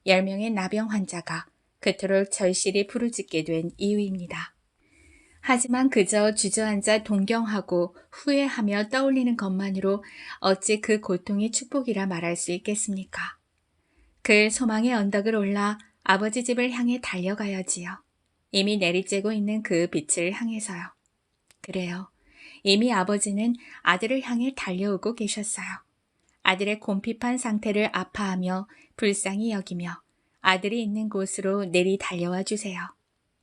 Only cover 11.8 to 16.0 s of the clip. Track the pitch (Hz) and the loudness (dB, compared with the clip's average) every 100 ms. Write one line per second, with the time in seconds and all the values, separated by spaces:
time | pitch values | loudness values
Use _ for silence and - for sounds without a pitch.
11.8 | 247 202 196 170 170 170 - 175 - 208 | -2 -2 -2 -2 -2 -2 -2 -4 -2 -2
12.8 | - 190 185 - - - _ _ _ _ | -2 -4 -8 -10 -10 -12 _ _ _ _
13.8 | _ _ _ _ - 208 214 214 247 220 | _ _ _ _ 4 6 6 2 0 2
14.8 | 240 233 202 202 208 220 196 202 202 208 | 2 2 2 2 2 0 0 0 0 -2
15.8 | - _ | -10 _